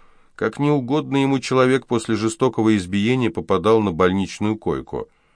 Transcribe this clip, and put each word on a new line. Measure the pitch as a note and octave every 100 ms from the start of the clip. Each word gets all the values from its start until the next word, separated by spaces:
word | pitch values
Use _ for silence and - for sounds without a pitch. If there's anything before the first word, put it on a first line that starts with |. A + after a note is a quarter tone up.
| - _ _ -
как | A2 -
неугодный | D3 D3 A#2+ D3+ C3 C#3
ему | C3+ C3+
человек | - C3 B2+ C3 -
после | A#2 A2+ G#2+
жестокого | A2 - C3 A#2 A2 G#2+
избиения | F2+ G2+ A2 B2+ A2+
попадал | E2+ D#2+ F#2 G2+ A2
на | G2+
больничную | E2 F#2 G2 F2+ - G#2 A2
койку. | F2+ C#2 - B1+ - _ _